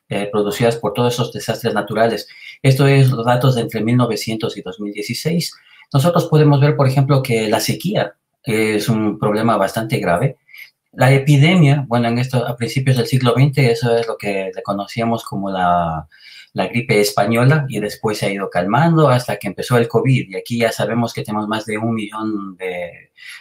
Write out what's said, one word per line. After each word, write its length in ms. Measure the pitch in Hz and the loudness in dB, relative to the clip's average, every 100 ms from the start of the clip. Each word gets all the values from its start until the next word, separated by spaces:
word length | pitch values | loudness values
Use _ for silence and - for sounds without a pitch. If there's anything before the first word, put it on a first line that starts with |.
| - | -8
eh, 220 | 98 101 | -6 -2
producidas 440 | 107 101 - 117 113 | -2 -2 0 0 0
por 180 | 104 | -4
todos 220 | 120 120 131 | 0 -2 0
esos 180 | 113 | -4
desastres 400 | 104 - 113 113 | -6 -8 -4 -2
naturales, 540 | 104 - 110 117 104 - - - - | -2 -2 0 0 0 -8 -18 -20 -2
esto 240 | 135 135 139 | 0 4 4
es 240 | 139 127 | 6 4
los 160 | 117 120 | 2 0
datos 300 | 123 131 117 | 2 2 2
de 60 | |
entre 200 | 107 110 | -2 -2
mil 160 | 110 123 | 0 2
novecientos 580 | 117 104 - 110 107 - | 2 -2 -6 -6 -6 -8
y 60 | |
dos 180 | 92 104 | -12 -10
mil 140 | 104 | -10
dieciséis, 600 | 104 104 120 156 175 - - _ - _ | -8 -8 -6 -2 -2 -4 -10 _ -20 _
nosotros 360 | 135 175 175 - | 0 2 2 2
podemos 340 | 151 147 143 | 4 4 4
ver, 140 | 147 143 | 4 2
por 120 | 131 | 2
ejemplo, 360 | 139 139 135 | 2 2 2
que 260 | 135 113 107 | 0 -2 0
la 100 | 107 | -2
sequía 560 | - - 180 202 - - _ _ | -2 -4 -2 -2 -4 -8 _ _
es 440 | - 110 107 107 110 | -4 0 0 0 0
un 300 | 107 107 104 | 0 0 0
problema 400 | 107 104 113 104 | -2 0 0 0
bastante 400 | 98 113 110 107 | 0 -2 -4 -2
grave. 400 | 92 85 139 - _ - - _ _ | 0 0 0 -4 _ -20 -20 _ _
La 200 | - 131 | 0 4
epidemia, 720 | 139 139 143 160 185 143 143 127 | 4 4 6 6 6 4 4 0
bueno, 200 | 120 117 | 0 0
en 120 | 120 | -2
esto, 260 | 127 123 117 | -2 -2 -2
a 100 | - | -6
principios 420 | 117 135 135 127 | -4 -2 0 0
del 100 | 113 | 2
siglo 260 | 131 123 | 2 2
veinte, 380 | 117 143 139 120 | 4 2 4 2
eso 260 | 117 120 117 | 2 2 0
es 100 | 113 | 0
lo 80 | 104 | -6
que 360 | 101 98 95 92 | -4 -4 -4 -8
le 60 | |
conocíamos 640 | - 101 98 120 117 113 - | -6 -6 -6 -4 -2 -2 -4
como 240 | 101 98 | -6 -4
la, 580 | 95 87 87 85 80 - _ - - - | 0 2 2 0 -4 -10 _ -20 -20 -12
la 140 | 101 95 | -6 -4
gripe 340 | - - 104 | -4 0 2
española, 640 | 104 - 104 117 131 156 135 | 2 0 0 2 4 2 0
y 120 | 107 | -4
después 400 | 104 - 110 107 | -6 -4 -6 -4
se 80 | 101 | -4
ha 40 | |
ido 160 | 98 95 | -4 -4
calmando 580 | 87 92 127 170 160 143 | -2 0 2 4 4 4
hasta 280 | 123 - 101 | 2 0 -8
que 100 | 98 | -8
empezó 280 | - - 123 | -8 0 0
el 120 | 117 | 2
covid, 420 | 110 127 123 95 | 0 2 0 -2
y 60 | 95 | -10
aquí 240 | - 117 | -6 -2
ya 120 | 113 | -2
sabemos 440 | - 104 117 117 - | -2 -4 -2 -4 -6
que 80 | |
tenemos 240 | 120 107 104 | -6 -6 -4
más 180 | 110 110 | -6 -4
de 140 | 107 | -2
un 160 | 113 113 | -2 -2
millón 600 | 101 110 110 104 98 90 | -6 -8 -6 -6 -8 -10
de, 540 | 92 90 87 - _ _ - - | -8 -8 -10 -14 _ _ -20 -16